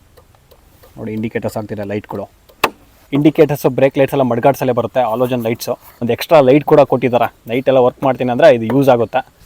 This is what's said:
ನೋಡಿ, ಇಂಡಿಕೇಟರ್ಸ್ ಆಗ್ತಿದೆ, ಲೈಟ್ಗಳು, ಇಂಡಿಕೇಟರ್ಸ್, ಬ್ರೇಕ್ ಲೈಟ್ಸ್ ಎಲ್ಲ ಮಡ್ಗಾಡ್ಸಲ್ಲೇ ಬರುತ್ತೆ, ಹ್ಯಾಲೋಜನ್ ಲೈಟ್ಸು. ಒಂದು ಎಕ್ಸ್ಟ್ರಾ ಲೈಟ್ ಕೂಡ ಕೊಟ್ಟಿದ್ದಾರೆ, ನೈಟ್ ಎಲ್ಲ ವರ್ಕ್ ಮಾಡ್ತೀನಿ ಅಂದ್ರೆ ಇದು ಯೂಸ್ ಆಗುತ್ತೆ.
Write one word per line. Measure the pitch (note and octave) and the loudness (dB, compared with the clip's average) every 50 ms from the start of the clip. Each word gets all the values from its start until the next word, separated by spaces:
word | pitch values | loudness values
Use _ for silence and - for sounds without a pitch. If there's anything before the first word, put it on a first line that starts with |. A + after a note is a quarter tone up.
| _ _ _ _ _ _ _ _ _ _ _ _ _ _ _ _ _ _ - - | _ _ _ _ _ _ _ _ _ _ _ _ _ _ _ _ _ _ -18 -16
ನೋಡಿ, | A2+ A2 G#2+ | -12 -10 -8
ಇಂಡಿಕೇಟರ್ಸ್ | G#2+ G#2+ A#2 - A#2 G2+ G#2+ - | -8 -8 -6 -8 -6 -8 -6 -8
ಆಗ್ತಿದೆ, | A#2 G#2+ G2+ A2+ G#2 G#2 | -8 -10 -10 -10 -12 -10
ಲೈಟ್ಗಳು, | G2 G2+ G#2+ - - - G2+ G2 - _ _ _ _ _ - - - - _ _ _ _ _ _ - - | -8 -8 -8 -8 -10 -12 -12 -12 -14 _ _ _ _ _ -8 -8 -8 -8 _ _ _ _ _ _ -4 -2
ಇಂಡಿಕೇಟರ್ಸ್, | C#3 D3 D#3 D3 - D#3 C#3 D3 - - | 2 2 2 4 4 2 2 2 -2 -2
ಬ್ರೇಕ್ | D#3 B2 B2+ C3+ C#3 - D3 | -2 0 2 0 0 2 0
ಲೈಟ್ಸ್ | C3+ C3 D3+ | -2 0 0
ಎಲ್ಲ | C#3 C3 | -2 0
ಮಡ್ಗಾಡ್ಸಲ್ಲೇ | A#2+ A#2 A#2+ - C#3 C3+ - C#3+ B2+ A#2+ | 0 -2 0 0 0 0 0 -2 -4 -2
ಬರುತ್ತೆ, | A#2+ A2+ A2 - C3 | -2 -4 -4 -2 -2
ಹ್ಯಾಲೋಜನ್ | B2 A2 A2 A#2+ B2+ B2 B2+ B2 A2+ | -2 -2 -2 -2 -2 -2 -4 -4 -4
ಲೈಟ್ಸು. | A2+ A#2+ - - B2+ B2 | -6 -6 -6 -6 -10 -10
ಒಂದು | - _ - _ - A#2+ A#2 A2+ | -10 _ -20 _ -10 -4 -4 -4
ಎಕ್ಸ್ಟ್ರಾ | - - - E3+ D3+ | -4 -2 4 4 4
ಲೈಟ್ | C3+ B2+ C3+ D3+ C#3 | 6 6 4 4 4
ಕೂಡ | - D#3 D3 | 4 4 4
ಕೊಟ್ಟಿದ್ದಾರೆ, | C#3 - C#3+ B2+ B2 B2+ A#2 A#2 A#2 A2 _ _ - | 4 4 0 -2 -2 0 0 0 -2 -2 _ _ -10
ನೈಟ್ | A#2+ A#2 C3+ C3 C#3 | -6 -6 -4 -2 0
ಎಲ್ಲ | C3 C3+ | 2 2
ವರ್ಕ್ | B2 B2+ B2+ - C#3+ | 2 2 0 -2 -2
ಮಾಡ್ತೀನಿ | C3+ B2+ A#2+ C3 B2+ | -2 -2 -2 -2 -4
ಅಂದ್ರೆ | A#2+ B2+ D#3+ D#3 B2+ | -2 2 4 4 4
ಇದು | A#2 A2+ | 4 0
ಯೂಸ್ | A2 B2+ C#3 C#3 C3 | -2 0 0 2 2
ಆಗುತ್ತೆ. | B2+ A#2 A2+ G2+ - B2+ - _ _ _ _ | 2 2 0 -2 -4 -8 -8 _ _ _ _